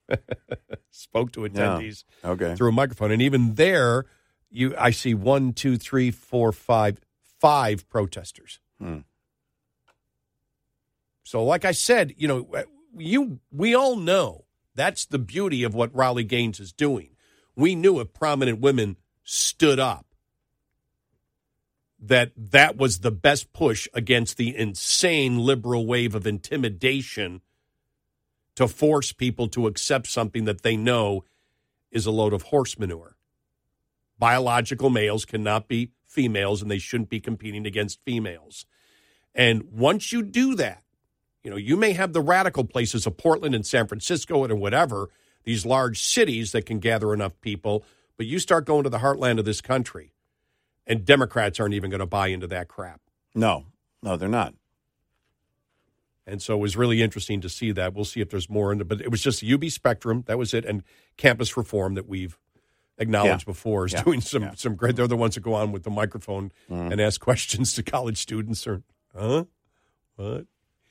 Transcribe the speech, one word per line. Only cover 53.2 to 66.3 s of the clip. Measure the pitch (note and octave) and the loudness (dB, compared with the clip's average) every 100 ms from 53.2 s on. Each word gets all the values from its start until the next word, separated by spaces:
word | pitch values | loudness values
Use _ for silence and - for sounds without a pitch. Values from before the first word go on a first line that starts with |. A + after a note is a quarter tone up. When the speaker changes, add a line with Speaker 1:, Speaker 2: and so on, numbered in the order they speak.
| _ A2 | _ -2
Speaker 2:
No. | A2 D#2 - _ _ _ | 0 0 -6 _ _ _
No, | G#2+ F2+ | -6 -4
they're | F#2+ | -2
not. | A#2+ D#2 - _ _ _ _ _ _ _ _ _ _ _ _ _ _ _ _ - | -2 -4 -8 _ _ _ _ _ _ _ _ _ _ _ _ _ _ _ _ -14
Speaker 1:
And | G2+ | -10
so | - G#2 | -2 0
it | |
was | G#2 G2 | 0 2
really | B2 A2+ | 2 4
interesting | A2 G2+ - G2+ | 2 0 -4 -4
to | F2+ | -6
see | - A2+ | -6 -4
that. | G2 F#2 | -2 -2
We'll | G2 G2+ | -4 -6
see | A#2 | -6
if | G2 | -6
there's | G2 F2 | -6 -4
more | G#2 G2+ | -2 0
in | G2+ | -2
it, | F2+ | -4
but | G#2 | -6
it | - | -4
was | A#2 | -2
just | C#3 A2+ | 0 0
U | G#2+ C#3 | 2 0
B | D#3+ | 0
Spectrum, | - B2 A2 A#2 A#2 B2 | -2 0 0 -2 -4 -2
that | A#2 | -4
was | A#2+ | -2
it, | A#2 | -2
and | - G#2 - _ _ - | -2 -6 -8 _ _ 2
Campus | C#3+ A2+ A2+ - | 4 4 0 -4
Reform | A2 G#2 F#2+ G2 | -4 -2 -2 -4
that | F#2 | -6
we've | F#2+ F2+ - _ _ _ _ _ - | -8 -8 -12 _ _ _ _ _ -6
acknowledged | A2+ G#2+ G#2 E2+ | 0 2 2 2
Speaker 2:
Yeah. | - | -4
Speaker 1:
before | F#2 A2+ G#2 F2+ | -8 -2 0 0
is | |
Speaker 2:
Yeah. | F2 | 0
Speaker 1:
doing | - C#3 | 0 0
some, | - C3+ | 0 -4
Speaker 2:
Yeah. | G2+ - | -4 -6
Speaker 1:
some | B2 G2 | -6 -2
great, | A#2+ A#2+ | 0 2
they're | B2 | 0
the | A#2 | 2
ones | A#2 G2+ | 0 -2
that | |
go | G#2 A2 | -2 -2
on | G#2+ | -2
with | G2 | -4
the | G#2+ | -6
microphone | G#2 G#2+ A2 - | -6 -6 -8 -8